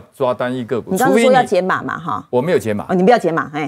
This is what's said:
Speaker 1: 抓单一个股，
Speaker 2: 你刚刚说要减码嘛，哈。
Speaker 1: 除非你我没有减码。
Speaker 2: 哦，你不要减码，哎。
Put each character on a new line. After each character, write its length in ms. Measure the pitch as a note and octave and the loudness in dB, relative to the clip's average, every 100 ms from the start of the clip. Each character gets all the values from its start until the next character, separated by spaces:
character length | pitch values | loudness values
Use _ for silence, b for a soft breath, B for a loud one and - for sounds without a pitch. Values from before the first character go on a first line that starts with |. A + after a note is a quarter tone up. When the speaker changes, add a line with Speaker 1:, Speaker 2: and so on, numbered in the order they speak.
| - | -4
Speaker 1:
抓 180 | _ B2+ | _ -2
单 220 | A#2 B2 | -2 -4
一 100 | B2+ | -4
个 160 | A2+ A#2+ | -4 -6
股， 120 | - | -4
Speaker 2:
你 60 | F#3 | -2
刚 100 | - | 2
刚 100 | - | 4
说 120 | B3+ | 4
要 100 | B3+ | 4
减 220 | - F3+ | 2 0
码 180 | F#3 D3+ | 0 -4
嘛， 160 | - - | -4 -8
哈。 200 | D#3+ A2 | -6 -8
Speaker 1:
除 40 | |
非 60 | - | -2
你 80 | C#3+ | -2
我 20 | |
没 120 | D#3 | 2
有 80 | D#3 | 0
减 160 | A2 G2+ | 0 -4
码。 100 | - | -2
Speaker 2:
哦， 60 | |
你 80 | F3+ | 2
不 80 | F#3+ | 4
要 80 | A#3+ | 4
减 160 | D#3+ | 2
码， 160 | D#3+ C#3+ | -2 -4
哎。 160 | D3+ | -6